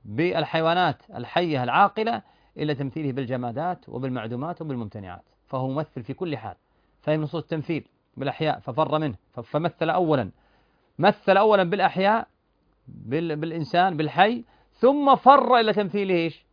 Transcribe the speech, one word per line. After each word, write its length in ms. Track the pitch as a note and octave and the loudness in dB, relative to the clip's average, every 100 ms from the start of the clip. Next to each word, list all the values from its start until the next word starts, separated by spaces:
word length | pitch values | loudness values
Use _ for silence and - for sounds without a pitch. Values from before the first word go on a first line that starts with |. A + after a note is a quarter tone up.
بالحيوانات 960 | G#2 A2 F3 F3+ D3+ E3 D#3+ F3 E3+ - _ | -8 -2 -2 -2 -2 -2 0 0 0 -2 _
الحية 480 | - A#2+ E3 F3 C#3 | -14 -4 -2 -2 -2
العاقلة 580 | B2 D3 G3+ - A3 A3+ _ _ _ - | 0 2 2 2 -4 -6 _ _ _ -6
إلى 180 | D3+ | -4
تمثيله 360 | C#3 C#3 D#3+ D3 | -4 -6 -4 -6
بالجمادات 800 | B2+ B2 B2+ B2 A2+ F3 F3 - | -4 -6 -6 -6 -6 -6 -8 -10
وبالمعدومات 720 | B2 C3 B2+ A2 A#2+ D#3 E3+ | -8 -6 -6 -6 -6 -8 -8
وبالممتنعات، 640 | D#3+ B2 G#2 G#2+ F#2 F2+ _ _ _ | -8 -8 -8 -10 -14 -16 _ _ _
فهو 200 | C3 C3 | -6 -4
ممثل 360 | C3+ D#3 C3+ | -4 -8 -12
في 100 | A2+ | -12
كل 240 | B2+ F3+ C3 | -10 -8 -8
حال. 180 | G#2+ F2 _ _ _ _ | -10 -16 _ _ _ _
فهم 200 | - D#3 | -2 -2
نصوص 200 | D3+ E3+ | -2 -6
التمثيل 460 | - D#3+ C#3+ D#3 - _ _ - | -6 -8 -4 -6 -8 _ _ -8
بالأحياء 420 | C3+ - D#3 - | -8 -4 -4 -4
ففر 400 | - B2 D#3 D#3 | -6 -2 0 0
منه، 160 | D3+ G#2 _ | -2 -6 _
ف-، 60 | - | -16
فمثل 500 | A2+ D3+ E3+ - E3 | -6 -4 -4 -2 -2
أولا، 420 | E3+ E3+ C#3+ G2 _ _ _ _ _ _ - | 0 2 2 0 _ _ _ _ _ _ 2
مثل 380 | F3+ - - F#3+ | 2 2 2 4
أولا 260 | G#3+ G3+ | 6 4
بالأحياء 640 | F3+ G3+ F3+ F#3 G3 A3 - _ _ _ _ _ - | 2 0 0 2 2 0 -2 _ _ _ _ _ -20
بال-، 480 | - A2 C#3+ E3+ | -18 -6 -4 -2
بالإنسان 640 | D3+ E3 E3 D3 F3 F#3+ D3+ | -4 -6 -6 -2 2 2 0
بالحي، 460 | D3+ D3+ G3+ A#3+ - _ _ | -2 2 2 2 -10 _ _
ثم 420 | _ A#3+ C#4+ C#4 | _ 2 4 4
فر 440 | B3 B3+ C#4 A#3 A#3+ | 6 8 8 6 4
إلى 140 | A3 | 4
تمثيله 420 | G#3 G3+ G3+ G3 | 0 -2 -2 0
إيش؟ 300 | F3 E3 - _ | 0 0 -6 _